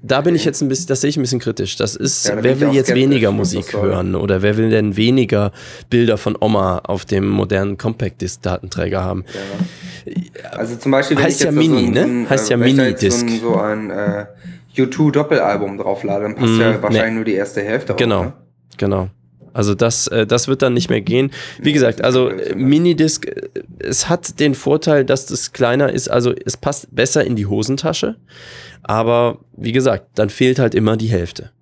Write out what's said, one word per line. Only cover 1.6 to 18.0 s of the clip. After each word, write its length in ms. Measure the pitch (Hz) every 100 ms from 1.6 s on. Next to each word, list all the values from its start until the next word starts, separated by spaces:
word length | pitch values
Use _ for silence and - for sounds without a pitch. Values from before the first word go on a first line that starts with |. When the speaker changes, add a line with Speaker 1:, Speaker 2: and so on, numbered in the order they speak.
| 98 -
Speaker 1:
Das 180 | 107
ist, 300 | 107 135 - -
Speaker 2:
Ja, 40 |
da 20 | 104
bin 40 |
Speaker 1:
wer 80 | 117
Speaker 2:
ich 60 | 135
Speaker 1:
will 80 | 143
Speaker 2:
auch 20 |
Speaker 1:
jetzt 120 | 139 135
Speaker 2:
skeptisch, 180 | 127
Speaker 1:
weniger 240 | 135 139 107
Speaker 2:
was 80 | 104 95
das 40 |
Speaker 1:
Musik 160 | 90 95
Speaker 2:
soll. 180 | 104 101
Speaker 1:
hören? 240 | 92 92 92
Oder 260 | 101 95
wer 140 | 101 107
will 140 | 110
denn 260 | 110 104 98
weniger 560 | 113 131 117 104 101 - - - -
Bilder 280 | 120 117 107
von 180 | - 104
Oma 380 | 107 107 92 90
auf 260 | - 98
dem 240 | - 101 98
modernen 480 | 101 101 98 98 101
Compact-Disc-Datenträger 1200 | 113 113 104 - 92 - 92 87 90 - 87 95
haben? 200 | 92 92 92 - 98 185 180 - 180 -
Speaker 2:
Ja. 80 | - - 175 - - -
Also 160 | 113 120
zum 140 | 139
Beispiel, 260 | 135 139 143
wenn 80 |
Speaker 1:
Heißt 120 | 143 -
Speaker 2:
ich 40 | 143
Speaker 1:
ja 60 |
Speaker 2:
jetzt 120 | 147
so 60 | 160
Speaker 1:
Mini, 160 | 139 120
Speaker 2:
ein, 60 |
Speaker 1:
ne? 100 | 127
Speaker 2:
so 60 | -
ein, 220 | 123 117
Speaker 1:
Heißt 200 | 135 110
ja 60 | 120
Speaker 2:
äh, 40 |
wenn 60 | 120
ich 80 | 135
da 100 | 127
jetzt 140 | 104
so 60 | 98
ein, 180 | 120 120
Speaker 1:
Mini-Disc. 140 | 113
Speaker 2:
so 120 | 117 107
ein, 340 | 104 107 107
äh, 360 | 92 104 101 104 - - - - -
U 80 | 127
two 240 | 127 156
Doppelalbum 680 | 143 147 143 87 104 101 98
drauflade, 460 | - 98 104 98
dann 120 | 104
passt 200 | 110 120
Speaker 1:
Mm, 60 | 113
Speaker 2:
ja 220 | 110 107
wahrscheinlich 280 | 104 110 113
Speaker 1:
nee. 40 | 113
Speaker 2:
nur 80 |
die 100 | 113
erste 260 | 95 101 -
Hälfte 340 | 101 113 -
Speaker 1:
Genau. 260 | 90